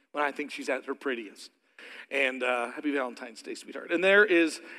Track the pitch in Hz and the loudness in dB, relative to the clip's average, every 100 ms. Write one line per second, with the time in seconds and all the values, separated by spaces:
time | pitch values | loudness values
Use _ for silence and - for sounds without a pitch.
0 | _ 147 143 139 143 - 131 131 131 139 | _ -2 -2 -2 -8 -6 -4 -4 -4 -6
1 | 143 117 101 - - _ _ - - - | -4 -4 -6 -14 -20 _ _ -20 -18 -18
2 | - 139 135 131 127 123 120 147 151 139 | -4 0 0 0 0 0 -2 -4 -2 -2
3 | 127 113 123 110 - 113 - - - 170 | -2 -6 -14 -14 -12 -12 -12 -12 -2 2
4 | 190 202 208 170 160 - - | 6 6 8 6 4 0 -12